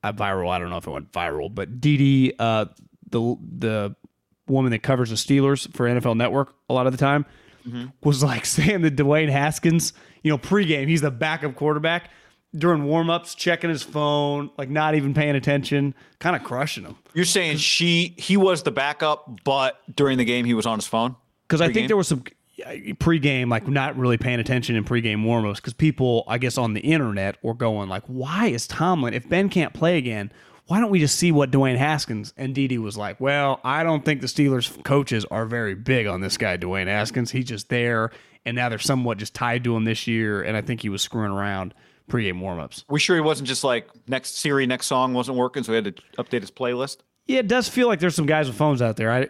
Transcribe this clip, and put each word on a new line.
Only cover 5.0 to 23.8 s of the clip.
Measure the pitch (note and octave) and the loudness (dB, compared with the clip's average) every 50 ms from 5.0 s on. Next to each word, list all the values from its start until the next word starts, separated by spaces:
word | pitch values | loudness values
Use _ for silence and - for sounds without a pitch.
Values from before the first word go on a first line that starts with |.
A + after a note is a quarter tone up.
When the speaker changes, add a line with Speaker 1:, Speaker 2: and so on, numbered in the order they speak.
| B2 A2+ | 2 -2
Speaker 1:
the | A2+ | -2
Steelers | G#2+ - - C#3 C#3 C3+ C#3 C#3 C3+ - - - | -6 0 2 2 4 4 4 2 0 -2 -10 -4
for | - B2 A#2+ | -2 0 0
N | B2 B2 | 2 2
F | A#2+ | 0
L | B2+ A2+ | 0 0
Network | A2+ A#2+ B2 G2 C#3 C#3 - _ _ _ _ | 2 0 0 0 0 -2 -2 _ _ _ _
a | B2 | 0
lot | B2+ B2+ C3 | 2 2 0
of | C3 | 2
the | C3 | 2
time, | D3 C#3 C#3 D3 C#3+ - - - _ _ _ _ _ B2 | 2 2 2 2 0 -2 -10 -20 _ _ _ _ _ -12
Speaker 2:
Mm-hmm. | A#2+ A#2+ B2 C3 - _ | -12 -10 -12 -12 -16 _
Speaker 1:
was, | - D3 C#3+ C3 | 2 2 2 4
like, | C#3+ C#3+ B2 A#2 - | 2 0 0 0 -2
<laughs> | |
saying | - - - D3+ E3 G#3+ F#3 | -2 0 2 2 2 2 4
that | E3 D#3 C#3 C3 | 2 2 2 2
Dwayne | D3 C#3 D3 D#3 D#3+ D3 | 2 4 4 4 4 2
Haskins, | C3+ C#3 C#3 D#3 D3+ - - E3 E3 E3+ D#3 - - - - - _ _ | 2 2 2 0 -2 2 2 4 4 4 2 -2 -8 -10 -20 -20 _ _
you | _ D3+ | _ 0
know, | D3+ C3 | 0 0
pregame, | - - F#3 G#3 G3+ D#3 D#3+ C#3+ C3+ D3 | 0 0 2 2 4 2 2 0 2 2
he's | E3 E3 | 2 2
the | C#3+ D3 | 2 0
backup | C3 A2+ D#3 D#3 D#3 D#3+ D3 D3 B2+ | -2 -2 -2 -2 -2 -2 -4 -6 -6
quarterback. | - C#3+ D3+ D3+ D3+ D3+ E3 E3+ F3 - - - - _ _ _ _ _ _ - | -2 0 0 0 2 0 0 0 0 -4 -8 -20 -20 _ _ _ _ _ _ -8
During | D#3 C#3+ F3 F3 D3+ C#3+ | 0 2 2 4 4 2
warm-ups, | C#3+ D3+ E3 E3 E3 E3 F3 E3+ - - | 2 2 2 2 2 0 -2 -2 -8 -12
checking | - - F3 E3+ E3 - E3+ | -4 -2 0 0 0 0 -2
his | D#3+ C#3 - | -2 -4 -6
phone, | - - D3+ D3+ D3 D3 D3 D3 C#3+ C#3+ C#3+ C#3+ D3 _ - | -6 -4 -2 0 2 2 2 2 0 0 -2 -4 -8 _ -10
like, | C#3 C3 | -8 -4
not | C#3+ D3+ D3+ D#3 D#3 | -2 0 2 2 2
even | D3+ C#3 C#3 C#3 | 2 0 2 2
paying | - D3 D3 C#3+ C3+ | 2 2 2 0 0
attention, | C3+ D3 C#3+ C#3+ C#3 - D3 C#3+ C#3 C#3+ C3+ _ - - _ _ | 2 2 0 0 0 0 0 0 0 0 -2 _ -16 -20 _ _
kinda | - E3+ F3+ C#3+ | -2 -2 -2 -2
crushing | - - B2+ B2 C#3+ D#3 - A#2+ F2+ | -4 -6 -6 -4 -4 -4 -6 -10 -12
him. | E2 F#2+ _ _ _ _ | -16 -18 _ _ _ _
Speaker 2:
You're | D#3+ F3+ | -2 0
saying | F3 - G#3 F3+ D#3+ D3 D3+ | 2 2 0 0 0 0 0
she, | - - - - E3+ E3+ E3+ E3+ F3 F3+ - - | 0 0 0 2 2 2 4 2 2 0 -4 -12
he | - - F#3 | -2 0 4
was | G3+ F#3+ F#3+ F3+ D#3+ - | 4 6 4 4 2 0
the | D3+ | -2
backup, | D3 C#3 C3+ C#3+ D3 - D#3+ D#3 D3+ D3 - - A#2+ F#2+ _ | -2 0 -2 -2 -2 0 0 0 0 0 -4 -16 -18 -6 _
but | C#3+ C3+ C#3 C3 C3 - - _ - A#2+ | 0 2 2 2 0 0 -4 _ -14 0
during | - C#3+ C#3 C3 B2+ | 2 2 4 4 2
the | B2 | 2
game | A2+ A#2+ B2 A#2+ | 2 2 0 2
he | A#2+ A#2+ | 2 2
was | A2 G#2+ | 2 2
on | A#2+ A2+ G#2+ | 0 -2 -2
his | G2 - | -4 -2
phone? | - A2+ A#2 B2+ B2+ _ _ _ _ _ _ _ | -2 0 0 0 -4 _ _ _ _ _ _ _
Speaker 1:
'Cause | - D3+ | 0 2
I | E3+ E3 | 2 2
think | - A3 A3+ | 2 0 0
Speaker 2:
Pregame? | - | 2
Speaker 1:
there | A3 G3+ | 2 2
was | F3+ - | 2 0
some, | D#3+ C3 - - _ _ _ _ _ | -2 -4 -4 -10 _ _ _ _ _
yeah, | - - - - - - - - | -16 -14 -14 -14 -12 -10 -10 -8
pregame, | - - E3 E3+ D#3+ C3+ D3 C#3 C3 B2 A#2+ | -2 2 2 2 4 4 2 2 2 0 0
like, | A#2 A2+ - - | 0 -2 0 0
not | C#3+ C#3 | -2 0